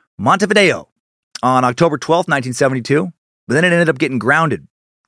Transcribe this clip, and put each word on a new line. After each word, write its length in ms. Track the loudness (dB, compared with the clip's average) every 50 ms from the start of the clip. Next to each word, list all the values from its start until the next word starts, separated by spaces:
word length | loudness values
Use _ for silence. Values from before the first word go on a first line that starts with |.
| _ _ _ -4
Montevideo, 680 | 0 0 2 2 0 0 2 2 4 2 0 -2 -6 -14 _ _ _ _ _ _ _ _ -10 -4
on 220 | -2 0 2 2 0
October 340 | 0 0 0 0 0 0 -2
twelfth, 300 | -2 0 0 0 0 -2
nineteen 240 | -2 -4 -4 -6
seventy-two. 600 | -2 0 0 0 0 -2 -2 -2 -2 -2 -2 -4 -10 _ _ _ _ _ _
But 80 | -2 0
then 100 | 0 2
it 80 | 2
ended 180 | 2 2 2 0
up 80 | 0 0
getting 200 | -2 -2 -2 -2
grounded 480 | 0 2 2 2 2 0 -2 -6 -8 _ _ _ _ _ _ _ _